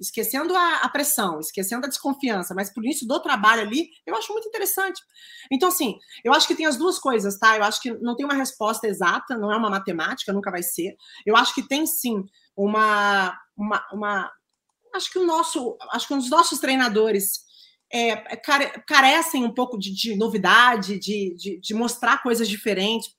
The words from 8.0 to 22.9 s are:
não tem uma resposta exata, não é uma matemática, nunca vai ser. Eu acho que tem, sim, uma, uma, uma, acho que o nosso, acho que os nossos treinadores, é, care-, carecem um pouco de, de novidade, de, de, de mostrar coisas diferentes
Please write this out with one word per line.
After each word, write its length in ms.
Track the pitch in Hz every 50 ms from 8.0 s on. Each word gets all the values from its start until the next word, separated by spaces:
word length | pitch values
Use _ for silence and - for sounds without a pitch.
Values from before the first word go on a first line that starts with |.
não 160 | 220 240 240 -
tem 80 | 277
uma 80 | 285 285
resposta 520 | 269 262 254 - - 220 214 226 226 -
exata, 520 | 220 196 170 185 175 190 254 262 - 262 226
não 120 | 208 208
é 60 | 214
uma 140 | 226 226 208
matemática, 640 | 196 196 196 - 170 165 156 185 254 254 - - 196
nunca 180 | 202 202 208
vai 100 | 185 175
ser. 340 | 175 - - - 170 196 - _ - - - - -
Eu 120 | 202 214 226
acho 180 | 247 247 -
que 100 | - -
tem, 200 | - 269 285 320
sim, 400 | 302 - - - 247 226 202 196 196 _ _ _ _ _
uma, 800 | - 196 202 214 214 220 214 208 208 202 202 202 196 190 180 175 - - _ _
uma, 320 | - 208 214 208 - - - 190
uma, 380 | 208 208 208 208 196 175 - - _ _ _ _ _ _ _ _ _ _ _ -
acho 160 | 381 359 -
que 100 | - 370
o 60 | 370
nosso, 520 | 339 320 320 320 320 - 320 254 240 - - - -
acho 140 | - 247 -
que 80 | - 294
os 160 | 277 254 247
nossos 300 | 285 330 330 - 320 269
treinadores, 880 | - 262 262 262 254 240 202 214 220 226 214 196 190 - - - - _ _ - - _ _ _ _ _
é, 460 | - 240 233 233 214 214 - - -
care-, 480 | 233 - - 294 285 277 - - 226 -
carecem 600 | - 302 285 262 262 294 330 330 - - 269 247
um 80 | 233 -
pouco 260 | 247 247 - - 208
de, 140 | 190 196 190
de 220 | 190 - 233 214 196
novidade, 840 | 220 226 220 214 185 180 196 226 247 247 240 220 190 185 208 185
de, 340 | - 190 214 208 196 185 170 175
de, 220 | - 196 185 175
de 120 | - - 214
mostrar 480 | 220 233 233 233 - - 233 247 -
coisas 280 | - 254 233 220 233 208
diferentes 600 | 202 208 - 226 196 190 190 208